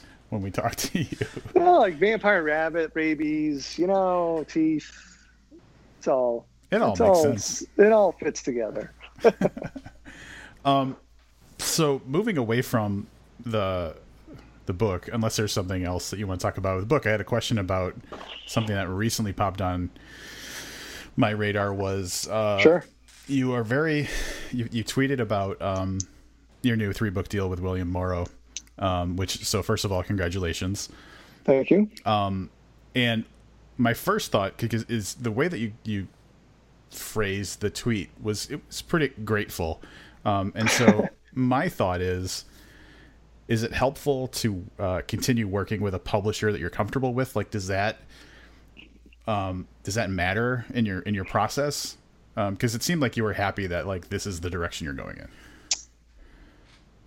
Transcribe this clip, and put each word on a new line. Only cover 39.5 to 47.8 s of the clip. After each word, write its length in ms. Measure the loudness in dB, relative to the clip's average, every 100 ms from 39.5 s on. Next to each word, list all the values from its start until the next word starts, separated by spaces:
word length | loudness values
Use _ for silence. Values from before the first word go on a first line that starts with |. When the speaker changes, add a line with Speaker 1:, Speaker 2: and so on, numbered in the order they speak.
| -4 -4 -6 -12 -20 -20 -6 -2
Speaker 1:
Um, 280 | 0 0 -2
and 140 | 0
so 400 | 4 6 6 2 -6
Speaker 2:
<laughs> 120 | _
Speaker 1:
my 340 | -2 2 2 0
thought 320 | 0 0 0
is, 440 | -2 -2 -4 -8 -12 -20 -20 -20 -20 -20 -20 -20 -20 -14 -4
is 120 | -2
it 100 | -2
helpful 560 | 0 0 0 0 0 -2
to, 340 | -2 -2 -2 -8 -4
uh, 220 | -2 -2 -4
continue 400 | -2 2 2 2
working 340 | -2 -2 -2
with 120 | -2
a 60 | -4
publisher 520 | -2 0 0 0 0
that 80 | 0
you're 80 | -2
comfortable 440 | -2 -2 0 0
with? 220 | 0 -2 -2
Like, 160 | -4
does 160 | -4 -2
that, 300 | 0